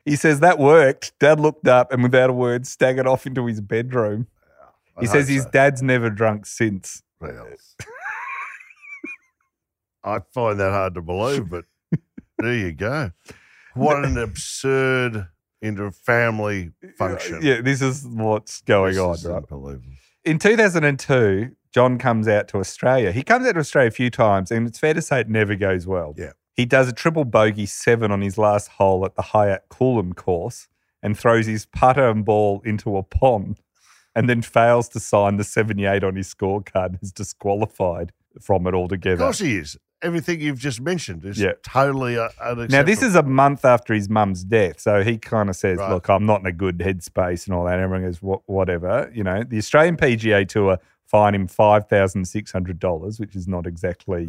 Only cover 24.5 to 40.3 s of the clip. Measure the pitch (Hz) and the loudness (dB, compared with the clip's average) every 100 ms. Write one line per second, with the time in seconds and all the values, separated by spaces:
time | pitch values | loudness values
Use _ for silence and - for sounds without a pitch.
24.5 | 117 117 - 156 160 160 135 110 110 104 | -2 -4 -2 -2 -2 -2 -4 0 0 0
25.5 | 104 98 92 85 92 80 80 82 - _ | 0 0 -2 -2 -6 -6 -10 -16 -16 _
26.5 | - 123 131 127 113 165 160 135 110 110 | -4 2 2 2 0 -4 -2 0 4 2
27.5 | 107 101 - - 117 110 101 98 95 107 | 2 -6 -4 0 2 2 0 -2 0 2
28.5 | 104 - _ 98 95 95 - 92 107 104 | 2 -2 _ 2 2 -2 -6 -2 2 2
29.5 | 95 _ - 127 120 90 87 - 87 104 | 0 _ -2 0 0 -2 -6 -4 -4 -4
30.5 | - - _ _ _ 104 107 120 117 110 | -12 -20 _ _ _ -6 0 2 2 2
31.5 | 107 - - 127 127 127 107 104 107 104 | -4 -8 0 2 4 2 2 0 2 2
32.5 | 101 113 104 - 98 98 - 135 113 92 | 0 -4 -6 -4 -4 -4 0 2 2 -4
33.5 | 107 _ _ _ _ _ - 123 120 113 | -12 _ _ _ _ _ -2 0 0 2
34.5 | 120 117 120 117 110 - 107 101 101 104 | 4 6 4 0 -8 -2 2 2 0 -4
35.5 | - 110 101 98 98 95 95 95 - 98 | -2 -2 -2 0 0 -2 -4 -10 -6 -4
36.5 | 101 98 95 92 90 101 - 101 - 101 | -4 -4 -4 -4 -8 -12 -12 -14 -8 -4
37.5 | 101 107 - 92 87 85 _ _ - - | -2 -4 -2 -4 -4 -10 _ _ -20 -2
38.5 | 98 90 92 90 95 95 87 269 226 180 | 0 2 -2 -2 -4 -2 0 0 -2 -2
39.5 | 101 76 - _ _ 175 170 156 | -2 -6 -16 _ _ -6 -4 -4